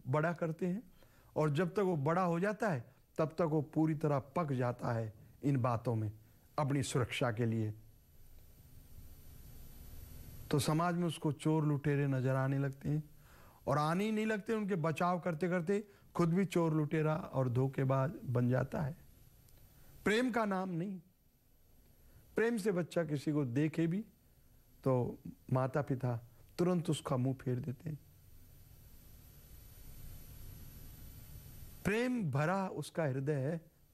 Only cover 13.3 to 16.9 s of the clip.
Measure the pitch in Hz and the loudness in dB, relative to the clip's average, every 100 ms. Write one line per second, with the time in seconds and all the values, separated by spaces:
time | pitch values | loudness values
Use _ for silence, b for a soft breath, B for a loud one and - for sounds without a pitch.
13.3 | B B B - 143 151 175 214 214 220 | B B B 0 2 2 2 2 0 0
14.3 | 214 208 220 202 196 165 156 180 180 180 | -2 0 -2 0 0 0 2 2 2 0
15.3 | 156 180 180 165 202 220 B B - 170 | -2 0 0 2 -2 -2 B B 2 4
16.3 | 175 196 175 165 156 147 | 4 4 4 4 4 2